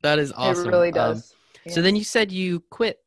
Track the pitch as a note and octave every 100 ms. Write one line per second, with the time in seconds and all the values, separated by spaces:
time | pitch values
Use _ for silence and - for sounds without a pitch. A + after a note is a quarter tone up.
0 | D3 D3+ C#3 B2+ B2+ E3+ F3 F3+ E3+ E3+
1 | D#3+ A2+ - _ _ - - E3+ F3+ G#3
2 | G#3 A3+ G#3 F#3 F#3 F3 _ - A3+ -